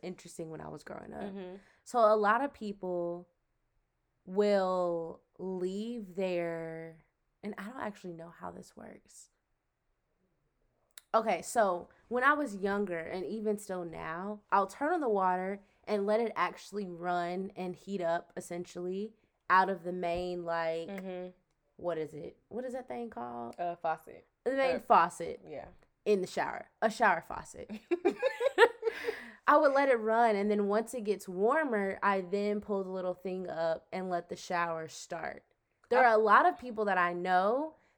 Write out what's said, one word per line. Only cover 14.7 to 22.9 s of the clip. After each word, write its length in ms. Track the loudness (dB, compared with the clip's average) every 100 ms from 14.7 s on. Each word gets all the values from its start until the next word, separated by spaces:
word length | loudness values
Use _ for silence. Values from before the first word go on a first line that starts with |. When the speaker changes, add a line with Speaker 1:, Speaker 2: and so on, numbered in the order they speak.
| -2 -2
Speaker 1:
on 80 | 0
the 80 | 2
water 500 | 2 2 2 -2 -6 -12 _ -4
and 200 | -2 2
let 160 | 2
it 100 | 0 -2
actually 520 | -4 -4 -10 -8 -8
run 640 | -6 -2 -2 -2 -4 -6 -8
and 180 | -8 -8
heat 260 | -8 -4
up, 300 | -2 -2 -4 -12
essentially, 720 | -10 -8 -8 -8 -6 -6 -8 -12 _ _ 4
out 200 | 4 4
of 140 | 0
the 80 | -6
main, 540 | -4 -2 -2 -4 -6 -4
like, 420 | -2 -2 -4 -6
Speaker 2:
Mm-hmm. 400 | -10 -10 -10 -10 -14 _ _ _ -10
Speaker 1:
what 220 | -6 -4
is 160 | -6
it? 240 | -10 -14 -16 _
What 160 | -10
is 100 | -8
that 140 | -10
thing 220 | -10